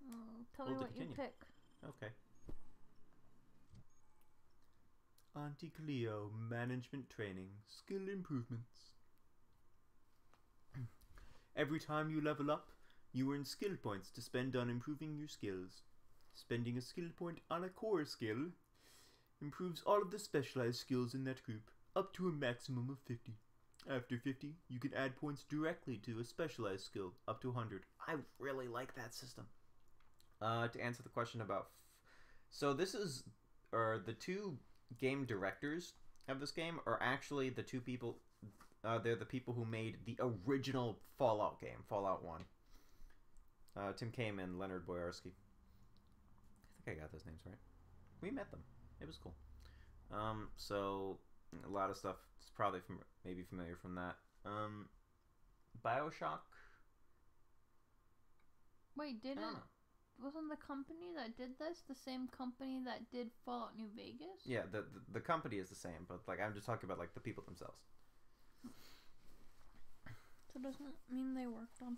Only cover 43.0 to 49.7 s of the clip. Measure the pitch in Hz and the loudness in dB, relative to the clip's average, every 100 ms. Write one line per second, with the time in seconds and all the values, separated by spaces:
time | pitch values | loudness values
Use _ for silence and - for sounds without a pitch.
43 | - - - - - - - 95 98 101 | -12 -12 -16 -18 -18 -18 -10 -2 0 0
44 | 113 120 110 101 92 90 95 92 87 87 | 0 2 2 2 0 0 0 0 0 0
45 | 87 87 92 - - - - - - - | 0 -2 -8 -12 -18 -20 -20 -20 -20 -20
46 | - - - - - - - - - 82 | -20 -20 -20 -20 -18 -18 -18 -10 -6 -6
47 | 78 80 85 80 90 92 - - - - | -6 -10 -12 -12 -12 -14 -16 -20 -18 -18
48 | - - 185 269 - - - - - - | -18 -6 -4 -2 -4 -8 -12 -16 -16 -10
49 | 160 165 87 82 - - - | -10 -8 -10 -12 -14 -14 -14